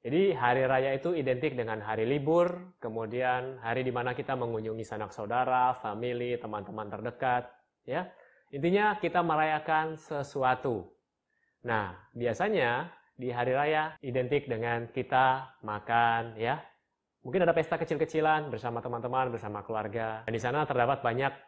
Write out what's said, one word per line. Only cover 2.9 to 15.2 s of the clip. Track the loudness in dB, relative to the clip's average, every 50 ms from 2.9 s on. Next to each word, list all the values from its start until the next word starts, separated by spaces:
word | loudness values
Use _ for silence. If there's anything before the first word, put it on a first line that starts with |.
| -4 -4 -6 -4 -2 0 0 2 0 0 -2 -6 -8 -6 -4
hari | -2 -2 0
di | 0 0
mana | 0 0 -2 -2
kita | -4 -4 -2 -2 -2
mengunjungi | -2 -2 -2 -2 -2 -4 -4 -4 -6 -6
sanak | -8 -6 -6 -6 -8 -6
saudara, | -10 -4 -2 0 0 2 4 4 4 4 4 2 0
family, | -4 -6 -4 -2 -2 -2 -2 -2 -2 -2 -4
teman-teman | -4 -4 -6 -6 -6 -8 -8 -8 -8 -8 -8
terdekat, | -8 -6 -6 -8 -6 -2 0 2 2 0 -2 -6 -18 _ _ _ _ _ _ -6
ya. | -4 -4 -4 -6 -14 -20 -20 -20 _ _ _ _
Intinya | -6 0 2 2 4 4 4 2 2 0
kita | -2 0 2 2 2
merayakan | 2 2 4 4 2 2 0 0 2 2 2 2 0 -6
sesuatu. | -8 -10 -6 -4 -4 -4 -4 -2 2 4 4 2 2 2 -2 -2 -2 -4 -8 _ _ _ _ _ _ _ _ _ _ _ _ _ _ -4
Nah, | 0 0 0 0 -2 -8 -12 -20 _
biasanya | _ -2 -2 -2 0 0 0 2 2 2 2 2 2 0 -4 -6 -12 -20 _ _ _
di | -8 -6 -4
hari | -2 0 0 2 2
raya | 2 2 2 2 0 0 -2 -6 -10 -8
identik | -2 -2 -2 0 2 0 0 0
dengan | -2 -4 -2 0 0 -2 -2 -2 -4
kita | -4 -6 -2 2 4 4